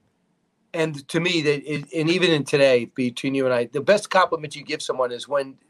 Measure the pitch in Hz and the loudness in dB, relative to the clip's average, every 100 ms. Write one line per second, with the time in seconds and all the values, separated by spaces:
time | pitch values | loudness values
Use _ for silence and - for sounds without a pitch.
0 | _ _ _ _ _ _ _ 170 160 147 | _ _ _ _ _ _ _ -2 -2 -2
1 | 139 165 175 175 147 147 139 147 147 165 | -4 -2 0 0 2 0 -2 -8 -6 -2
2 | 156 180 175 160 127 147 139 123 117 - | 0 2 2 2 2 4 6 4 0 -4
3 | 123 120 139 135 131 123 120 147 131 208 | -4 -2 -4 0 0 0 -2 -4 2 2
4 | - 190 180 160 151 147 139 151 - 131 | 4 2 2 0 -6 -14 -8 -8 -6 -2
5 | 123 120 120 143 135 135 _ | -2 -4 -4 -4 -4 -10 _